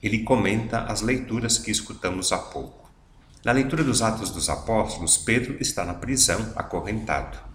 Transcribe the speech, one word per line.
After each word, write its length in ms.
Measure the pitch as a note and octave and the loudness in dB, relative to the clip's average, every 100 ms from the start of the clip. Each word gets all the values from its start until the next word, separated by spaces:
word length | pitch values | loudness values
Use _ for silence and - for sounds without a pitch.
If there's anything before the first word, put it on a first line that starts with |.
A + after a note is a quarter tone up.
Ele 200 | G#2 G#2+ | 0 0
comenta 600 | - B2+ F#2+ G#2+ A2+ A2+ | 4 4 4 2 0 -2
as 180 | - G#2 | -2 -2
leituras 560 | A2 C3 - A2+ A#2 - | 0 0 0 -2 2 0
que 140 | - | 0
escutamos 580 | G#2 - - F#2 F#2 F2+ | -4 -4 -4 -2 0 0
há 80 | F#2 | -2
pouco. 500 | - D2 - - - - - - - - | -4 -10 -10 -14 -20 -20 -20 -20 -20 -4
Na 60 | A#2 | 2
leitura 320 | B2+ C3+ D#3+ | 4 4 2
dos 180 | C#3+ A2 | 2 4
Atos 300 | A2+ A2 F#2+ | 2 0 -4
dos 180 | E2+ D#2+ | -4 -2
Apóstolos, 720 | D2 - A2+ G2 - E2+ - | -2 2 2 2 -2 2 2
Pedro 380 | - A#2+ A#2+ - | 4 2 0 -4
está 260 | B2+ - | -4 -2
na 80 | F2 | -4
prisão, 600 | E2+ A2+ C3 - F#2 A2 | -4 -2 2 2 2 -2
acorrentado. 840 | - - F2 G2 A2 F#2+ C#2+ - - - | -6 -4 -4 -2 -4 0 -2 -2 -10 -14